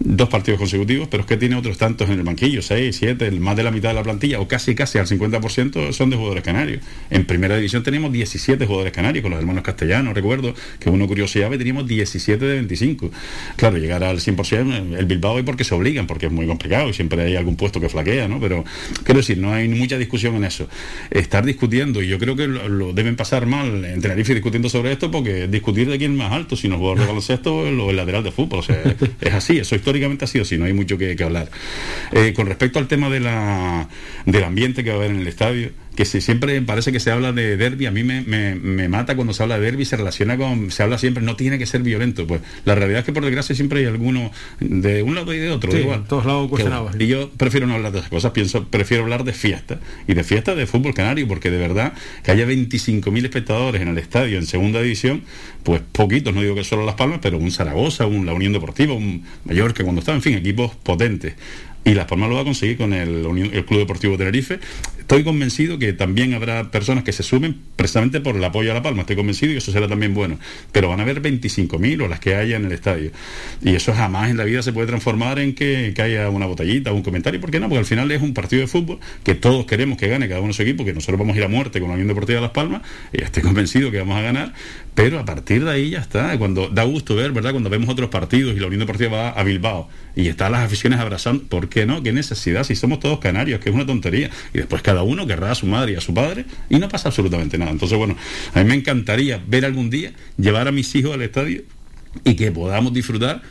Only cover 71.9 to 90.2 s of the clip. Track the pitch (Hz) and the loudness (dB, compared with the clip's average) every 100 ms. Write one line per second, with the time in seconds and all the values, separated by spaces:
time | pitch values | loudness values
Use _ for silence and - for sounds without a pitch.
71.9 | 156 104 82 92 98 113 113 98 85 101 | 0 -2 -2 0 2 0 0 -2 -2 -2
72.9 | 87 78 - - - - - - 90 - | -2 -4 -8 -14 -12 -12 -2 2 2 2
73.9 | 110 104 95 113 113 104 123 123 113 113 | 0 0 0 0 0 0 0 -2 -2 -2
74.9 | 117 127 107 120 139 139 127 143 135 113 | -2 0 0 0 0 -2 0 0 0 0
75.9 | 98 113 110 104 98 95 85 82 127 131 | 0 0 0 0 0 -2 -2 0 0 0
76.9 | 104 95 90 135 170 180 160 208 135 101 | -2 0 -2 -2 -2 -2 -2 0 0 2
77.9 | 110 139 147 147 120 95 127 131 175 170 | 0 0 0 0 -2 0 0 2 0 -2
78.9 | - - - - 92 120 131 113 110 139 | -6 -12 -4 0 4 4 4 2 0 0
79.9 | 110 101 131 113 90 104 101 110 170 104 | 0 0 0 0 -2 -2 0 0 0 -2
80.9 | 78 78 95 107 104 98 120 139 - 90 | -2 0 0 2 2 2 0 0 -2 -2
81.9 | 90 101 101 101 120 120 143 160 196 - | 0 0 0 0 0 0 -2 -2 -4 -8
82.9 | - - - - - 87 98 90 127 135 | -14 -6 -4 -2 0 2 2 2 2 2
83.9 | 104 95 98 113 131 - - - - - | 0 -2 0 0 -2 -4 -10 -16 -16 -4
84.9 | - 113 160 101 73 - 104 160 139 147 | 2 4 2 -4 -6 0 2 2 0 0
85.9 | 175 113 104 151 143 104 95 95 101 117 | -4 -4 -2 0 0 0 0 0 2 2
86.9 | 151 - 107 139 123 117 135 107 107 117 | 0 0 0 0 0 0 0 0 0 0
87.9 | 127 123 98 87 123 135 101 95 98 110 | -2 -2 -2 2 2 2 0 -2 -2 -2
88.9 | 107 117 110 117 113 101 95 110 95 80 | 0 0 0 -2 0 0 2 0 -2 -6
89.9 | - - - | -14 -8 -2